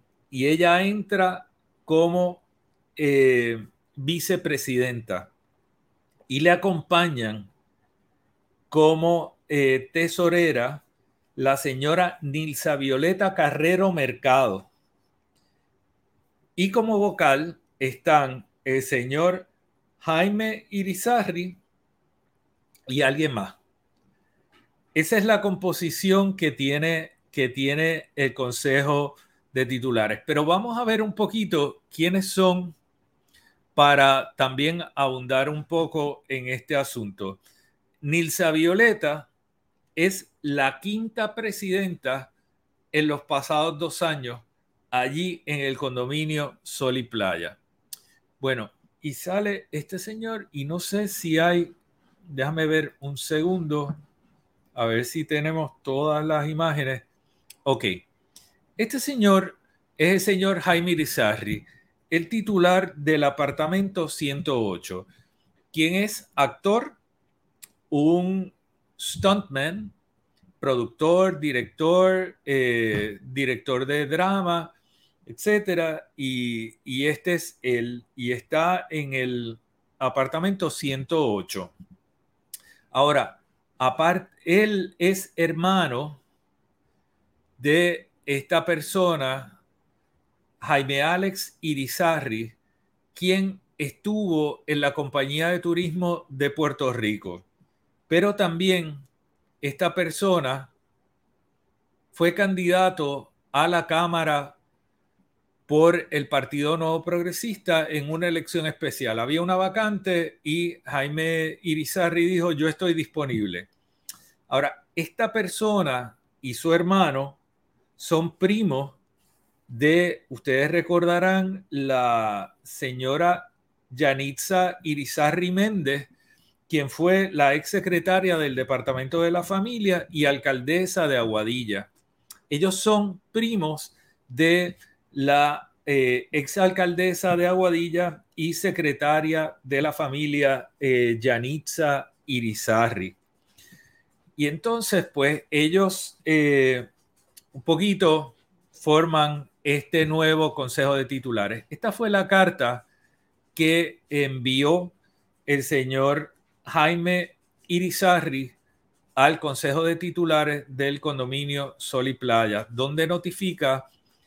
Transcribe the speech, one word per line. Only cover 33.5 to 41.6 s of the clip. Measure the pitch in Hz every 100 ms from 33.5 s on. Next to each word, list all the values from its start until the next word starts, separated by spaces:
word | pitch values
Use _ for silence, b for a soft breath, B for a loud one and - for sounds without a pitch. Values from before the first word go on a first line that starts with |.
| b _
para | - 143 143 139 135 - -
también | 131 131 151 170 160
abundar | - 135 127 123 131 139
un | 151
poco | 147 165 160 160 147 135 -
en | 131 127
este | 127 - 143
asunto. | 139 120 104 95 95 98 b b b b _ _
Nilsa | 147 165 165 - 165
Violeta | 156 170 190 233 214 151 147 - _ _ _ _ _ _ -
es | 185 190 - _
la | 147 143 135 -
quinta | 202 214 226 - 214
presidenta | 226 220 196